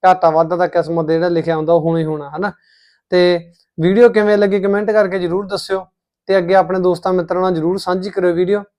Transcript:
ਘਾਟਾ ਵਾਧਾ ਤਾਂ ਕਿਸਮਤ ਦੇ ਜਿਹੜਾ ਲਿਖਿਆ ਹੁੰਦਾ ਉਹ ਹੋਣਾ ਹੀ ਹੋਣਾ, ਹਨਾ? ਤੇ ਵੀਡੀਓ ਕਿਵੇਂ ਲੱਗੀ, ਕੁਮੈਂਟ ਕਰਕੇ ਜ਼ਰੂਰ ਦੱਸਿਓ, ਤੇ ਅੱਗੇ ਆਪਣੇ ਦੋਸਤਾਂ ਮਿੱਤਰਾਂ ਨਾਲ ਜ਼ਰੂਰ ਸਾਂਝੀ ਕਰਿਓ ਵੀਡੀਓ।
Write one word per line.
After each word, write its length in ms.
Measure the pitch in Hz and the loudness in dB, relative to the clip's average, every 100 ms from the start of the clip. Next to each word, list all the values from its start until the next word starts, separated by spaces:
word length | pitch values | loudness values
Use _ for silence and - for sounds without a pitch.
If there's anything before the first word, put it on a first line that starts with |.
| 185 | 4
ਘਾਟਾ 240 | 185 170 | 4 2
ਵਾਧਾ 260 | 156 165 175 | 2 0 0
ਤਾਂ 120 | 175 | 0
ਕਿਸਮਤ 380 | 175 160 165 156 | 0 -2 -2 0
ਦੇ 80 | |
ਜਿਹੜਾ 140 | 165 175 | 0 0
ਲਿਖਿਆ 280 | 170 165 160 | -2 -2 -4
ਹੁੰਦਾ 160 | 156 | 2
ਉਹ 80 | 170 | 0
ਹੋਣਾ 180 | 160 165 | 2 -2
ਹੀ 60 | |
ਹੋਣਾ, 260 | 156 151 143 156 | -2 -6 -10 -8
ਹਨਾ? 160 | 196 - _ _ _ _ _ | -8 -8 _ _ _ _ _
ਤੇ 420 | 180 180 175 170 _ _ - | 2 4 2 -4 _ _ -2
ਵੀਡੀਓ 280 | 165 196 240 | 0 6 6
ਕਿਵੇਂ 300 | 208 208 208 | 4 2 2
ਲੱਗੀ, 220 | 202 196 | 2 0
ਕੁਮੈਂਟ 300 | 196 202 208 | 0 -2 0
ਕਰਕੇ 280 | 214 208 190 | 0 0 -2
ਜ਼ਰੂਰ 280 | 175 180 202 | -4 -4 -4
ਦੱਸਿਓ, 400 | 196 - 190 185 _ _ _ - | -8 -6 -6 -6 _ _ _ -2
ਤੇ 120 | 190 | 0
ਅੱਗੇ 160 | 175 | 2
ਆਪਣੇ 260 | 190 170 185 | 2 2 0
ਦੋਸਤਾਂ 320 | 185 175 185 | 0 -2 -2
ਮਿੱਤਰਾਂ 300 | 185 165 180 | -2 -2 -2
ਨਾਲ 120 | 185 | -2
ਜ਼ਰੂਰ 240 | 175 160 190 | -2 -2 -4
ਸਾਂਝੀ 320 | 185 185 190 | -4 -4 -4
ਕਰਿਓ 220 | 185 180 | -2 0
ਵੀਡੀਓ। 300 | 170 180 202 196 | 0 0 -2 -4